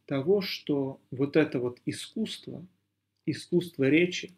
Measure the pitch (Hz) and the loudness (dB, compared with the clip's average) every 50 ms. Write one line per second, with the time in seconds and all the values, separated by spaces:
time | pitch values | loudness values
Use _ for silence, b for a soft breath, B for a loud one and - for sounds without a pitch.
0 | _ - 143 135 135 170 202 202 185 - - - - - 147 139 135 135 135 - | _ -4 -2 -2 2 4 2 2 2 -2 -8 -8 -4 -2 0 0 0 -2 -6 -10
1 | _ - 135 120 143 143 - 160 151 151 - 131 120 123 123 - - - - - | _ -10 -2 -2 -2 2 4 4 4 4 0 -2 -2 -2 -6 -6 -8 -8 -8 -8
2 | - - - 226 220 - - - - 131 127 - 175 - _ _ _ _ _ _ | -12 -10 -6 -6 -4 -4 -6 -12 -12 -12 -12 -12 -14 -16 _ _ _ _ _ _
3 | _ _ _ _ - 160 - - - - 175 175 175 175 - - 135 135 147 165 | _ _ _ _ -6 -4 -4 -4 -4 0 0 0 0 0 -2 2 4 4 6 4
4 | 180 180 175 - - - - | 4 2 -2 -6 -10 -12 -16